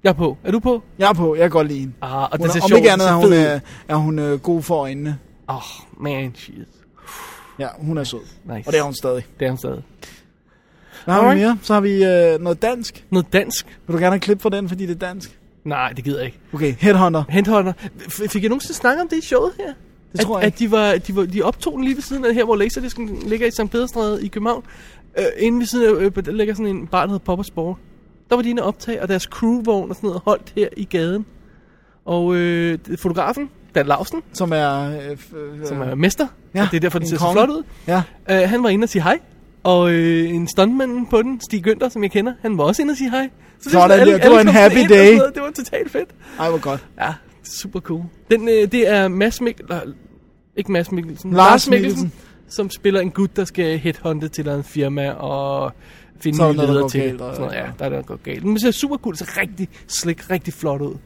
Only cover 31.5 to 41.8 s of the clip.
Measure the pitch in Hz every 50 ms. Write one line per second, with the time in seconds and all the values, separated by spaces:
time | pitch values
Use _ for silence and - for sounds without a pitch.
31.5 | - _ _ _ _ _ _ _ _ _ _ - 170 175 175 175 180 175 175 175
32.5 | 170 170 170 170 160 156 - - 165 - - 185 170 185 160 165 247 277 285 269
33.5 | _ _ - _ _ 160 139 139 143 139 185 - - 330 - - - - 190 170
34.5 | 160 156 147 143 139 139 143 143 151 151 139 143 147 139 - - - 156 151 143
35.5 | 147 147 151 147 147 139 131 127 131 135 165 190 - - 302 254 - - - -
36.5 | - 190 202 190 170 165 156 175 170 175 165 165 170 151 170 175 180 208 226 269
37.5 | 294 320 302 - - - - - 175 185 175 - - - - - 190 190 185 185
38.5 | 220 240 247 226 190 202 226 226 - 196 151 175 247 339 - _ - - _ _
39.5 | _ _ _ 180 180 180 175 175 170 165 165 165 165 165 165 170 170 170 170 165
40.5 | - - 190 220 247 269 269 254 240 247 240 - - 220 226 254 269 226 - -
41.5 | - 202 170 208 220 -